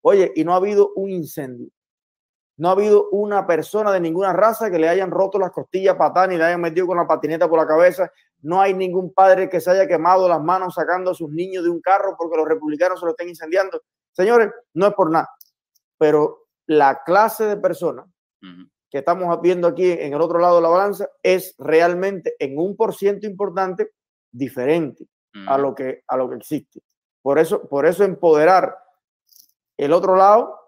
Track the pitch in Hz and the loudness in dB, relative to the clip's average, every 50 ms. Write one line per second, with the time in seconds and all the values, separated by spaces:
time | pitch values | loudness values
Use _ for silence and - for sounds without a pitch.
0 | _ 151 196 202 185 165 - 156 156 165 180 185 185 208 208 202 202 196 - - | _ 4 4 4 2 2 0 -2 -2 0 0 0 0 0 2 2 2 2 0 -6
1 | 190 196 190 180 160 147 - - 147 131 127 120 120 - _ _ _ _ _ _ | -8 -6 -6 -8 -10 -10 -10 -12 -12 -12 -12 -16 -18 -20 _ _ _ _ _ _
2 | _ _ _ _ _ _ _ _ _ _ _ _ 151 175 185 190 208 214 208 208 | _ _ _ _ _ _ _ _ _ _ _ _ -2 0 2 2 2 4 4 4
3 | 202 - - 202 208 208 202 196 185 185 175 156 156 - - 208 214 208 196 190 | 4 2 -2 -4 -2 -2 -2 -2 0 0 -2 -2 -2 -4 -4 -2 -2 0 0 0
4 | 175 165 160 175 196 196 175 175 202 220 226 220 226 214 180 170 160 160 170 190 | -2 -2 -4 -2 -2 -2 0 2 2 2 2 0 -6 -4 -2 0 0 2 2 0
5 | 196 180 170 175 190 190 190 208 190 175 - - 135 _ - 185 190 196 180 165 | -2 -4 -2 -2 -2 0 0 -4 -4 -4 -6 -10 -12 _ -8 -2 0 0 2 2
6 | 175 151 135 165 185 185 185 165 160 165 175 175 175 170 156 165 185 175 185 175 | 2 0 2 2 0 2 2 0 0 0 0 0 -4 -4 -2 -2 -2 -2 -2 -2
7 | 170 160 160 156 156 147 156 165 175 165 165 160 156 151 156 160 170 180 170 185 | 0 0 0 -2 0 -4 -2 0 0 2 2 2 2 2 4 4 4 4 4 2
8 | 185 165 _ _ _ _ _ _ _ 147 170 190 196 196 190 185 190 185 175 185 | -4 -6 _ _ _ _ _ _ _ -4 0 2 2 2 2 -2 -4 -4 -2 -4
9 | 185 180 - - 190 190 185 185 190 190 - 175 160 180 180 196 190 - 175 156 | -6 -4 2 4 6 6 6 4 2 -2 -4 -4 0 0 2 2 2 2 0 0
10 | 156 175 185 190 185 180 170 156 151 160 180 185 185 180 165 - 160 151 170 185 | 2 4 4 4 4 2 0 0 0 -2 -2 -2 -2 -6 -6 -6 -4 -2 -2 -2
11 | 185 180 180 - 170 151 147 160 180 190 190 185 170 170 175 165 - 180 190 202 | -2 -4 -6 -6 -8 -10 -8 -8 -8 -8 -8 -4 -4 -4 -4 -4 0 0 0 0
12 | 202 196 175 165 170 170 165 160 156 151 160 151 151 151 151 147 170 185 190 165 | 0 -2 -6 -6 -8 -4 -2 -2 0 0 -2 -4 -2 -6 -2 0 0 -2 -2 -4
13 | 175 170 160 - 175 175 175 156 165 156 165 208 190 190 180 160 _ _ _ _ | -6 -6 -6 -6 -8 -12 -12 -16 -12 -4 -2 -2 -2 -2 -6 -14 _ _ _ _
14 | _ _ _ - 185 208 240 240 226 202 - - _ _ _ 151 190 208 202 - | _ _ _ -2 0 2 4 2 2 2 -4 -12 _ _ _ 0 0 0 2 0
15 | 190 160 160 160 - - - _ _ _ _ _ _ _ _ _ _ _ _ _ | -2 0 0 -2 -2 -4 -10 _ _ _ _ _ _ _ _ _ _ _ _ _
16 | 160 151 151 151 147 156 - _ _ _ _ _ _ _ 156 151 147 135 135 170 | 0 2 4 2 0 0 -4 _ _ _ _ _ _ _ 2 4 4 4 2 0
17 | - - 175 196 214 226 220 - 220 214 208 202 208 185 180 - 175 160 131 120 | -2 0 2 2 2 2 0 -4 -4 -4 -4 -2 -4 -4 -4 -2 -6 -6 -6 -6
18 | - _ _ _ _ _ _ _ _ 95 90 87 92 _ _ _ _ _ - 143 | -14 _ _ _ _ _ _ _ _ -20 -20 -20 -20 _ _ _ _ _ -10 -6
19 | 135 - 175 185 185 175 170 165 165 175 180 180 175 170 170 170 185 180 175 165 | -2 -2 -2 -2 -2 -4 -4 0 0 0 0 2 0 -2 0 2 0 0 0 0
20 | 160 147 139 147 165 170 175 170 175 175 175 175 170 165 165 180 196 202 202 180 | -4 -6 -2 -2 -2 0 0 2 2 4 4 4 4 4 2 2 2 0 -4 -6
21 | 202 - _ _ _ 180 180 185 175 - - _ 135 139 156 160 170 175 180 175 | -10 -12 _ _ _ 0 0 0 -2 -8 -18 _ -6 0 2 4 4 2 0 -2
22 | 185 196 196 185 165 160 156 - 147 135 135 143 165 190 202 - 226 220 185 - | -4 -6 -6 -6 -8 -8 -8 -6 -8 -8 -4 -4 -4 -6 -2 -2 -4 -4 -4 -2
23 | - 196 202 196 202 214 196 180 208 196 170 190 190 190 185 185 214 214 _ _ | -2 -2 -2 -2 -8 -12 -8 -6 -8 -6 -4 -4 -4 -4 -4 -6 -8 -8 _ _
24 | _ _ _ _ _ _ _ 120 139 127 - 131 123 135 156 170 165 139 113 _ | _ _ _ _ _ _ _ -10 -10 -8 -6 -6 -2 0 0 0 -2 -6 -10 _
25 | - _ _ _ _ _ _ 104 98 - 139 135 139 139 131 - 135 131 135 - | -20 _ _ _ _ _ _ -18 -6 -2 -2 0 0 -2 -4 -6 -8 -8 -8 -10
26 | _ _ - 131 127 127 127 120 - - 156 143 - _ _ - _ _ _ _ | _ _ -6 -4 -4 -6 -8 -12 -12 -10 -10 -10 -10 _ _ -20 _ _ _ _
27 | _ _ _ _ _ 135 139 147 185 165 202 - - - 143 143 139 160 180 170 | _ _ _ _ _ -2 0 0 0 0 -2 -6 -6 -6 -4 0 0 0 2 2
28 | 202 196 180 - - 170 156 151 151 165 185 185 160 - - - _ _ _ _ | 0 0 0 0 2 4 4 6 6 6 4 4 2 0 -6 -10 _ _ _ _
29 | _ _ _ _ _ _ _ _ _ _ _ _ _ _ _ _ 139 143 156 185 | _ _ _ _ _ _ _ _ _ _ _ _ _ _ _ _ -2 0 0 0
30 | 185 190 185 185 190 196 208 226 262 277 - - _ | 2 2 4 4 6 6 6 6 4 0 -10 -20 _